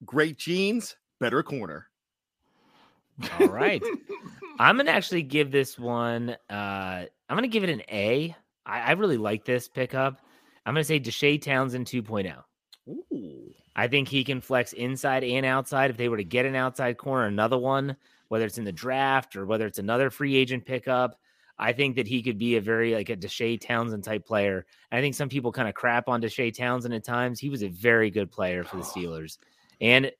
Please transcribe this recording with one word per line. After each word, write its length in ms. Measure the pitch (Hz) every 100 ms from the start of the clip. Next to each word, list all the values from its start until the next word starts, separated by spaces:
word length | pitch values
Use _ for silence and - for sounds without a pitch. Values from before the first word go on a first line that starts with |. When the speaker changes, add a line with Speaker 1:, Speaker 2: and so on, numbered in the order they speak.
Speaker 1:
great 340 | 101 139 156 147
jeans, 580 | - 180 196 233 - - _ -
better 220 | 123 127
corner. 460 | - 139 92 76 - _ _ _ _ _ _ _ _ _ _ _ _ - - -
Speaker 2:
All 80 | 381
right. 340 | - 370 403 453 339 - 403
Speaker 3:
<laughs> 380 | - - 381 -
Speaker 2:
I'm 180 | 127 233
gonna 120 | 285
actually 320 | 277 175 180
give 280 | 139 147 143
this 280 | 139 131 -
one, 520 | 120 120 117 117 120 117 -
uh, 560 | 104 101 98 95 92 90 _ -
I'm 80 | 151
gonna 120 | 254
give 160 | 220
it 60 | 190
an 120 | 127 -
A. 440 | 104 104 131 165 160 _ _
I, 160 | - 113
I 120 | 117
really 260 | 170 208 123
like 260 | 107 110
this 240 | - 123 -
pickup. 520 | - 127 131 135 131 _ _ _ _
I'm 100 | -
gonna 100 | 151
say 140 | 147 156
Deshae 420 | 117 - 143 147
Townsend 460 | 143 135 131 123 120
two 160 | 123
point 260 | 107 107 92
oh. 640 | 65 - _ _ - - 240 -
Speaker 1:
Ooh. 400 | 320 95 67 - - _
Speaker 2:
I 140 | - 117
think 200 | 139 131
he 160 | 139
can 160 | 127 127
flex 320 | - 127 120
inside 500 | - 123 131 143 131
and 200 | 131 127
outside. 460 | 135 131 127 139 139
If 80 | 117
they 100 | 120
were 80 | 113
to 80 |
get 220 | 90 120 131
an 80 | 135
outside 400 | 127 123 127 120
corner, 300 | 139 131 110
another 320 | 101 110 127
one, 380 | 127 135 139 131 _ _ -
whether 180 | 113 110
it's 100 | 113
in 80 |
the 80 | 104
draft 640 | 85 123 131 135 135 - 101
or 80 |
whether 220 | 95 110 110
it's 120 | -
another 300 | 101 120 135
free 260 | - 143 135
agent 280 | 127 127
pickup, 540 | - 127 131 127 127 - _ _ _ -
I 140 | 107
think 220 | 123 139 123
that 100 | 104
he 160 | 127
could 160 | 120 104
be 180 | 117 117
a 40 |
very, 340 | 104 113 117
like, 160 | 113 101
a 60 | 104
Deshae 440 | 98 - 117 117
Townsend 420 | - 120 117 107
type 200 | 98 107
player. 400 | - 107 101 95 - _ -
And 80 | 120
I 40 |
think 120 | 143
some 140 | 131 139
people 240 | 135 120
kinda 200 | 113 113
crap 340 | - 123 120 117
on 140 | 120
Deshae 320 | 113 - 120 104
Townsend 380 | 123 123 120
at 100 | 117
times. 340 | 107 120 123 120
He 100 | 143
was 120 | 139
a 60 | 101
very 420 | 87 117 117 110
good 200 | 104 95
player 340 | - 92 90
for 120 | 87 95
the 60 |
Speaker 1:
<sighs> 20 |
Speaker 2:
Steelers. 520 | 85 92 87 80 80 - _ _ _ -
And 280 | 120 127 135 -